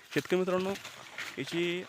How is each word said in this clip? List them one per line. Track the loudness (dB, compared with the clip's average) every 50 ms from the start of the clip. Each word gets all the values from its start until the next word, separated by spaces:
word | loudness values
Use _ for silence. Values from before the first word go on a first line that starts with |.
| -10 -2 0
शेतकरी | 0 2 4 4 4
मित्रांनो, | 4 4 2 2 2 0 -2 -4 -6 -10 -12 -14 -14 -12 -10 -8 -8 -6 -4 -4
याची | -4 -2 0 0 2 2 0 -2 -4